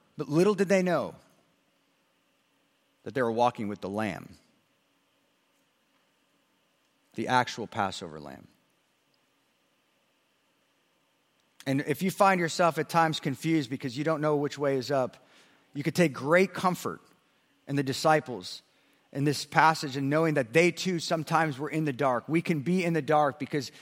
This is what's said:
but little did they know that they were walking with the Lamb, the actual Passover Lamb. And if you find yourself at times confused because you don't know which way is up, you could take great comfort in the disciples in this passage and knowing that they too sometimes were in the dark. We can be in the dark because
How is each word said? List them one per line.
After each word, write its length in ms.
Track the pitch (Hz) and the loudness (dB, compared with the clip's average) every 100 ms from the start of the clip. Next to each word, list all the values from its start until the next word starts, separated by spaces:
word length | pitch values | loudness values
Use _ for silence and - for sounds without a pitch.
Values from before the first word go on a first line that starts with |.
| _ - | _ -12
but 120 | 151 | -2
little 240 | 151 190 | 2 4
did 160 | 202 190 | 2 2
they 140 | 196 | 2
know 320 | 180 160 95 - _ _ _ _ _ _ _ _ _ _ _ _ _ _ _ _ _ _ | 2 0 -2 -8 _ _ _ _ _ _ _ _ _ _ _ _ _ _ _ _ _ _
that 120 | - 113 | -8 -2
they 80 | |
were 80 | 117 | -2
walking 360 | 113 120 - 101 | 2 0 0 -8
with 140 | 104 | -8
the 80 | 92 | -8
Lamb, 460 | 101 110 82 - - _ _ _ _ _ _ _ _ _ _ _ _ _ _ _ _ _ _ _ _ _ _ _ _ _ _ _ - | -4 -4 -6 -12 -20 _ _ _ _ _ _ _ _ _ _ _ _ _ _ _ _ _ _ _ _ _ _ _ _ _ _ _ -8
the 120 | 117 | 0
actual 380 | 127 120 - 104 | 0 0 -4 -8
Passover 540 | 113 98 - 87 78 | -4 -4 -6 -12 -14
Lamb. 280 | 71 67 - _ _ _ _ _ _ _ _ _ _ _ _ _ _ _ _ _ _ _ _ _ _ _ _ _ _ _ _ _ _ - - | -16 -18 -20 _ _ _ _ _ _ _ _ _ _ _ _ _ _ _ _ _ _ _ _ _ _ _ _ _ _ _ _ _ _ -10 -2
And 180 | 139 147 | -2 -2
if 160 | 143 | -2
you 80 | 190 | -2
find 280 | - 196 185 | 4 4 4
yourself 380 | 165 - 175 156 | 0 2 2 2
at 100 | 147 | 0
times 320 | 170 160 156 | 2 2 0
confused 500 | 156 127 160 160 123 | -4 -4 0 0 -2
because 280 | 131 139 120 | -6 -8 -4
you 60 | |
don't 180 | 151 156 | -2 0
know 140 | 151 151 | 0 0
which 240 | 143 - | -2 -2
way 160 | 143 135 | -2 0
is 160 | 117 | 0
up, 260 | 139 127 - _ _ _ _ _ | -2 -2 -6 _ _ _ _ _
you 80 | 143 | -8
could 140 | 151 165 | -2 2
take 180 | 170 | 2
great 400 | 117 131 175 190 | 0 2 4 4
comfort 480 | - 185 180 110 82 _ _ _ _ _ _ - | 0 -2 -2 -6 -10 _ _ _ _ _ _ -6
in 80 | 143 | -4
the 80 | |
disciples 800 | 135 127 160 156 - 110 90 - _ _ _ _ _ | -2 0 4 4 2 -10 -12 -16 _ _ _ _ _
in 100 | 139 | -2
this 220 | 147 135 - | 0 -2 0
passage 500 | 160 156 160 151 131 | 4 4 4 -2 -4
and 140 | 139 | 0
knowing 240 | 151 165 147 | 2 2 0
that 180 | 113 | 2
they 160 | 156 175 | 4 4
too 300 | 170 185 175 | 2 -2 -2
sometimes 580 | - 165 151 160 160 127 | -2 -4 0 2 2 -2
were 120 | 147 | -4
in 160 | 156 156 | -2 -2
the 80 | |
dark. 320 | 120 139 120 - | 0 0 0 0
We 140 | 165 | -2
can 180 | 170 160 | 0 -2
be 240 | 135 185 | 0 0
in 100 | 170 | 0
the 80 | 165 | 0
dark 380 | 135 151 147 - | 2 2 2 -2
because 320 | 131 151 127 - | -6 -6 -6 -12